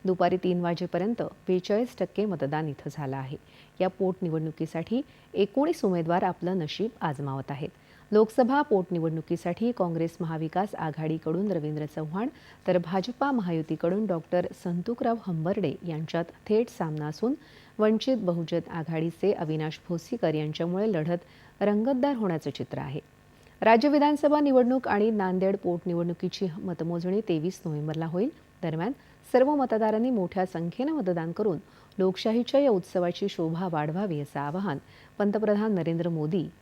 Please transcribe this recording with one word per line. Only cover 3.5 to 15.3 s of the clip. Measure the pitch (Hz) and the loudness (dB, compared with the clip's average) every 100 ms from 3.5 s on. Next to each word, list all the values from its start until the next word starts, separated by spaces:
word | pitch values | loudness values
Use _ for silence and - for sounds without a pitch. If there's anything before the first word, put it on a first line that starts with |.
| - - - | -20 -20 -2
या | 185 | -2
पोटनिवडणुकीसाठी | - 190 180 175 160 160 - 160 165 165 240 302 - - | 2 -2 0 -2 -2 -4 -6 -6 -6 -4 -4 -4 -18 -8
एकोणीस | - 202 - 302 330 | -2 0 2 0 2
उमेदवार | 208 175 165 175 | 2 2 2 2
आपलं | 190 175 175 190 | 2 -2 -2 -2
नशीब | 151 - 214 - | -2 -4 -4 -2
आजमावत | 170 139 143 135 135 | -4 -4 -6 -6 -8
आहेत. | 139 151 - - - - | -8 -8 -12 -20 -20 2
लोकसभा | 208 220 - 240 277 | 4 4 4 4 2
पोटनिवडणुकीसाठी | 285 202 180 175 160 160 - 170 175 175 233 | 2 2 2 0 0 -2 -4 -4 -2 -2 -2
काँग्रेस | 240 175 165 165 - | 0 0 0 -2 -4
महाविकास | 165 160 156 180 202 | -6 -4 -2 -2 -2
आघाडीकडून | - 160 151 156 160 160 170 208 | -4 -6 -2 -4 -2 -2 -2 0
रवींद्र | 170 151 151 151 | -2 -2 -4 -6
चव्हाण | - 151 185 254 - - - - | -6 -6 -4 -6 -8 -20 -8 0
तर | 180 | 0
भाजपा | 165 190 185 240 277 | 0 -2 -4 -2 0
महायुतीकडून | 254 180 165 156 156 170 196 214 | 0 0 -2 -2 -2 0 0 0
डॉक्टर | 170 - 180 - - | -4 0 -2 -2 -6
संतुकराव | 185 175 180 240 247 226 | -4 -4 -4 -2 0 -2
हंबर्डे | 196 | -2